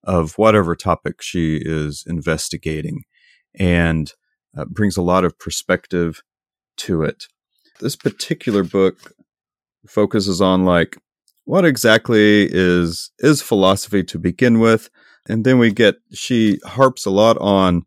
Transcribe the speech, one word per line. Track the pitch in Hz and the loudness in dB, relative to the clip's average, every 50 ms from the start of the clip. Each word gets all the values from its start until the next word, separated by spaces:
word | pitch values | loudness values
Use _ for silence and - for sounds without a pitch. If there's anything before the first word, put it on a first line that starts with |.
of | _ 98 95 87 82 78 - - | _ -2 -2 -2 -2 -2 -2 2
whatever | 107 110 107 107 95 82 85 | 2 4 4 4 2 0 -6
topic | - - 95 85 - _ 76 - _ | -6 -2 -4 -4 -2 _ -12 -12 _
she | - - - 90 82 80 78 73 | -16 -8 -6 -4 -2 -2 -4 -4
is | - 78 80 76 76 76 71 - - | -6 -6 -6 -6 -6 -8 -10 -12 -12
investigating | - 85 85 73 87 80 78 - - - 78 - 80 78 78 76 78 - - - _ _ _ _ _ _ _ _ _ _ | -10 -10 -8 -4 -4 -4 -4 -6 -10 -12 -10 -8 -8 -8 -8 -8 -10 -12 -12 -16 _ _ _ _ _ _ _ _ _ _
and, | - 95 90 87 85 85 80 80 80 76 - - _ _ _ _ _ _ _ _ | -2 0 2 2 2 2 0 0 -2 -4 -6 -12 _ _ _ _ _ _ _ _
uh, | - 73 | -14 -12
brings | - 92 - 107 101 90 | -10 -4 -2 -2 -2 -2
a | 95 | -2
lot | 87 87 90 92 92 | -2 0 2 2 0
of | 87 - _ | 0 -4 _
perspective | - 90 - - - - 92 90 _ _ - 87 87 82 80 - _ _ _ _ _ _ _ _ _ _ _ - | -14 -12 -12 -12 -4 -4 -4 -4 _ _ -4 -2 -2 -4 -6 -10 _ _ _ _ _ _ _ _ _ _ _ -16
to | - - 95 80 | -6 -4 -4 -2
it. | 78 - - _ - _ _ _ _ _ _ _ _ _ _ _ | -2 -4 -6 _ -20 _ _ _ _ _ _ _ _ _ _ _
This | - 127 - | -10 -10 -10
particular | _ - - 101 _ - - 165 - - 123 104 101 92 | _ -6 -6 -6 _ -10 -10 -10 -8 -6 -4 -2 -2 -2
book | 85 - 98 95 92 90 _ - - _ _ _ _ _ _ _ _ _ _ _ _ _ _ _ | -2 -2 0 0 0 -2 _ -20 -20 _ _ _ _ _ _ _ _ _ _ _ _ _ _ _
focuses | _ - 107 104 101 - 110 95 101 92 85 | _ -2 -2 -2 0 0 -2 -2 -2 -2 0
on, | 101 95 92 92 92 | 2 2 2 2 2
like, | 90 87 87 82 - - _ _ _ _ _ _ _ _ _ _ | 2 2 2 0 -2 -6 _ _ _ _ _ _ _ _ _ _
what | - 139 190 180 | -2 0 2 2
exactly | 165 135 113 - 117 110 113 _ - 117 107 107 104 104 104 101 - | 2 0 2 2 4 4 4 _ 2 2 4 4 6 4 4 2 2
is, | - 87 92 90 87 87 87 82 82 - - - _ _ | 0 0 2 2 2 0 0 -2 -4 -8 -14 -18 _ _
is | - 143 151 139 | 2 2 2 2
philosophy | - - 117 98 92 92 98 101 - - 104 101 90 | 0 -2 0 2 4 4 2 2 -2 -4 -4 -4 -4
to | - - 82 | -4 -8 -6
begin | 87 90 87 - 127 123 117 113 | -6 -6 -2 0 0 2 2 4
with? | 113 113 113 110 - - _ _ _ _ _ _ _ - | 4 4 2 2 -2 -10 _ _ _ _ _ _ _ -6
And | 107 110 107 | -6 -2 0
then | 131 131 127 | 2 4 4
we | 117 113 | 4 2
get, | 98 113 113 101 - _ _ _ | 4 4 2 2 2 _ _ _
she | - - - - 127 117 113 107 98 - - | -16 -14 -6 -4 0 0 2 0 0 -2 -6
harps | - - 117 135 131 123 - - | -12 0 2 2 2 2 -2 -6
a | 101 | -2
lot | 95 98 110 113 113 - | 0 2 4 4 2 2
on | - 101 98 98 95 92 87 85 - | 0 2 2 2 2 2 0 -2 -4